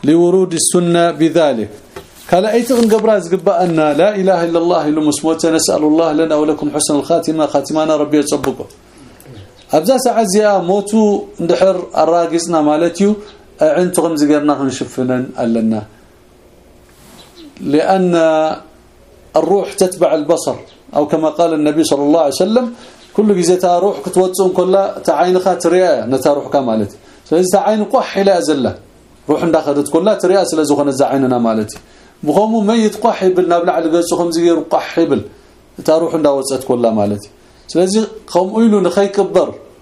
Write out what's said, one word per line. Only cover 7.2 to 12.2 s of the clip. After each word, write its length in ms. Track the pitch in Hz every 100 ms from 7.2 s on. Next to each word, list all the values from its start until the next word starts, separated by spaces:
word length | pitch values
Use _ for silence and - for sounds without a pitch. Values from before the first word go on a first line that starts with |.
| - 160 151
خاتمانا 500 | 143 139 156 160 151
ربي 220 | 143 151
يتصبقه. 480 | 135 147 131 117 127 - - - - - - 110 - - -
أبزا 240 | 156 175 262
ساعة 260 | 240 220
زيا 340 | 214 196 214 190
موتو 640 | 175 202 202 220 208 202 - -
ندحر 360 | 170 175 190 180 - -
الراقصنا 580 | 156 170